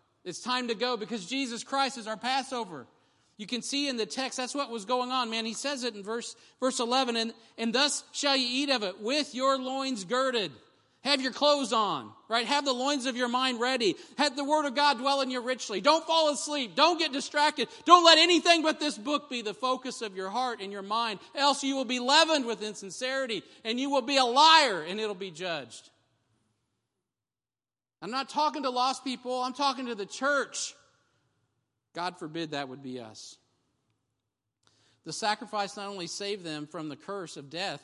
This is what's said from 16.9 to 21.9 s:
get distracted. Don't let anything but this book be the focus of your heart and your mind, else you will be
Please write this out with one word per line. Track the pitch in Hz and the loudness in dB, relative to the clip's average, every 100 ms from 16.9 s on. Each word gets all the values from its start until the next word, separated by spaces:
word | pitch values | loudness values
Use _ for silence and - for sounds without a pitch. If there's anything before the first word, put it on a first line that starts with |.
| 330 | 4
get | 311 | 0
distracted. | 262 - 294 302 277 226 - | -4 -4 2 2 2 -4 -2
Don't | - 349 330 | 8 10 12
let | 311 | 10
anything | 339 339 349 339 | 8 6 6 6
but | 311 311 | 4 0
this | 302 - | -2 -4
book | 214 285 294 | -2 -2 -2
be | 247 | -8
the | 208 | -6
focus | 185 254 262 262 - | -4 -4 -4 -6 -8
of | 220 190 | -8 -8
your | 185 | -6
heart | 226 254 208 | -4 -4 -6
and | 196 | -8
your | 202 | -10
mind, | 196 226 226 202 - 277 | -4 -4 -2 -6 -8 2
else | 285 269 | 2 4
you | 269 269 | 0 -2
will | |
be | 247 | -2